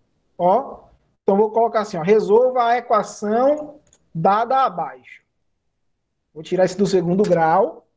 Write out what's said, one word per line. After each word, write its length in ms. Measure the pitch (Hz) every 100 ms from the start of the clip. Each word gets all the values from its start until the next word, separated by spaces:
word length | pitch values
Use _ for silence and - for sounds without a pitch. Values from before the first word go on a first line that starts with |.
| _ _ _ -
ó, 520 | 180 226 - - - _ _ _
então 140 | - 196
vou 160 | 214
colocar 300 | 220 226 226
assim, 140 | 208 175
ó, 60 |
resolva 640 | 170 214 180 220 254 254
a 140 | 233 240
equação 1000 | 240 214 190 - 208 226 269 302 302 - _ _ _
dada 520 | 165 185 208 233 269
abaixo. 580 | 254 170 147 127 - - _ _ _ _ _ _ _ _ _ _ _
Vou 80 | 151
tirar 220 | 165 180
esse 120 | 185 196
do 100 | 190
segundo 360 | 185 170 190
grau, 640 | 185 165 160 185 294 - _